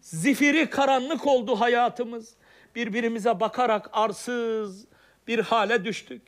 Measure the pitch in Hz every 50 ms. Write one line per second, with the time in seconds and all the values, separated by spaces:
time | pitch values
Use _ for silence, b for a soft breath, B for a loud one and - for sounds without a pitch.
0 | _ - - 160 165 269 269 - 285 285 285 320 311 - - - 277 277 269 262
1 | 247 269 320 254 - 285 277 254 233 208 254 196 233 240 240 240 240 233 233 -
2 | 247 226 233 233 220 - _ _ b b b b b b _ 233 233 220 190 233
3 | 226 233 226 233 196 233 226 180 226 214 220 - 254 240 220 208 208 - - -
4 | 214 220 196 - - - 247 240 233 226 220 220 214 202 185 190 233 _ b b
5 | b b b b b - 226 220 202 - 226 226 208 202 233 240 180 226 202 -
6 | - - 254 - _